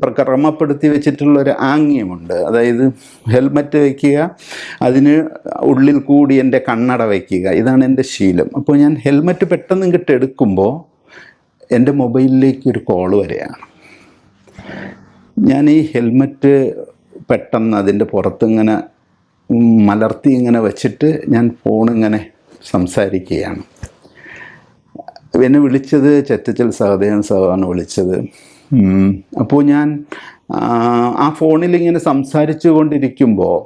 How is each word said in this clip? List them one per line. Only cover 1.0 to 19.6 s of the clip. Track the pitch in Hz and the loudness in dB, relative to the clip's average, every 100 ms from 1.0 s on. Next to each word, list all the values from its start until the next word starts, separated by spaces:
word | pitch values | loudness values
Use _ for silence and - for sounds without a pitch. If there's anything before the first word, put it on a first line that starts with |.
| 147 135 147 143 139 - | -2 0 2 2 2 -2
ആംഗ്യമുണ്ട്. | 135 147 151 139 95 87 85 87 85 | 0 0 0 0 -4 -8 -6 -4 -2
അതായത് | 117 120 120 131 131 - - 113 | 0 0 2 0 -2 -14 -12 -2
ഹെൽമെറ്റ് | 123 139 143 143 151 | 0 2 -2 -2 0
വയ്ക്കുക, | 143 139 143 143 170 - - - - - | 0 0 0 0 -2 -8 -20 -18 -16 -4
അതിന് | 123 131 143 151 156 - - - | 0 2 4 2 0 -8 -12 -4
ഉള്ളിൽ | 135 131 139 143 | 0 2 4 2
കൂടി | 139 143 139 135 | 2 2 4 2
എൻ്റെ | 131 127 127 | 2 0 -2
കണ്ണട | 113 123 123 | -2 -2 0
വയ്ക്കുക. | 113 98 - 92 95 | 0 -2 -4 -4 -2
ഇതാണ് | 87 117 131 131 | 0 2 2 2
എൻ്റെ | 131 131 | 0 -2
ശീലം. | - 95 90 - 139 | -2 0 0 -2 -4
അപ്പോൾ | - 143 | 0 2
ഞാൻ | 147 143 | 2 2
ഹെൽമെറ്റ് | 139 143 170 180 180 | 0 0 0 -2 -2
പെട്ടെന്ന് | 170 - 185 185 | -4 -2 -2 0
ഇങ്ങോട്ട് | 175 165 | 0 0
എടുക്കുമ്പോൾ | 127 131 - 110 95 101 156 - _ _ - - _ _ _ - | 0 0 -2 0 2 0 -2 -10 _ _ -20 -20 _ _ _ -2
എൻ്റെ | 120 135 | 0 2
മൊബൈലിലേക്ക് | 139 123 127 131 131 135 131 131 | 0 0 0 2 4 2 0 -2
ഒരു | 107 - | -4 -2
കോൾ | 90 92 101 | -2 0 0
വരികയാണ്. | 87 - - - - _ - - _ _ _ _ _ - - - - - - _ _ - | -2 -6 -10 -16 -20 _ -20 -20 _ _ _ _ _ -20 -18 -16 -16 -20 -20 _ _ -2
ഞാൻ | 135 135 147 | 0 2 4
ഈ | 156 156 | 2 0
ഹെൽമെറ്റ് | 123 117 127 135 - 139 139 127 - - _ _ - - | -2 0 0 0 0 2 2 0 -6 -14 _ _ -12 -4
പെട്ടെന്ന് | 120 - 117 110 104 | -4 -2 -4 0 0
അതിൻ്റെ | 98 101 104 | 0 0 0
പുറത്തിങ്ങനെ, | 101 92 - 110 110 110 110 - _ _ _ _ _ - | -2 -4 -2 0 2 0 -2 -6 _ _ _ _ _ -4
ഉം, | 117 | 2